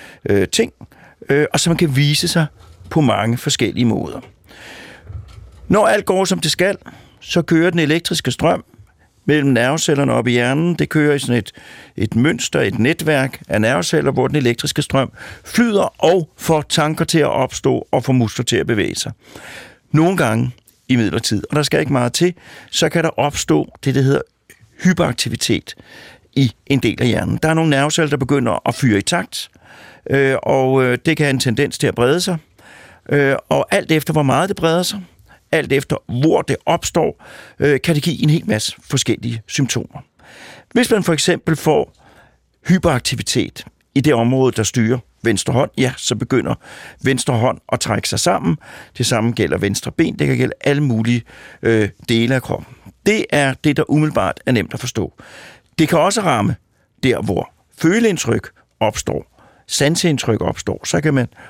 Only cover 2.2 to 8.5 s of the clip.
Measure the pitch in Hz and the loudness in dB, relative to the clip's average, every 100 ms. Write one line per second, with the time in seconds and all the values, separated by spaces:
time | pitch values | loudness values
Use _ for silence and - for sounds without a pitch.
2.2 | 175 175 151 - - - - 165 139 101 | 0 0 -2 -4 -20 -20 -4 0 2 2
3.2 | 110 120 - - 113 - 120 - - - | 0 -2 -2 -2 -2 0 0 0 -4 -10
4.2 | - _ _ - - - - - - - | -16 _ _ -20 -20 -20 -20 -20 -18 -16
5.2 | - - - - - 196 214 208 - 190 | -16 -20 -20 -12 -2 2 2 2 0 0
6.2 | 190 175 156 - 185 - - - - _ | 0 -2 -2 0 -2 -2 -10 -20 -20 _
7.2 | - 175 - 160 170 170 147 165 - 170 | -4 -2 2 2 2 2 2 0 -2 -4
8.2 | - - 160 | -4 -2 0